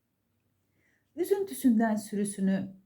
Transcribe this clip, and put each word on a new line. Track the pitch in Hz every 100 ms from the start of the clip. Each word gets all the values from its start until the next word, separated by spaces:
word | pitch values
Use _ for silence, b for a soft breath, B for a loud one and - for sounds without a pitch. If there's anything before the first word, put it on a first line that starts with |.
| _ _ _ _ _ _ _ _ _ _ _ 285
Üzüntüsünden | 339 392 392 262 262 220 226 214
sürüsünü | - 202 202 - 190 190 - -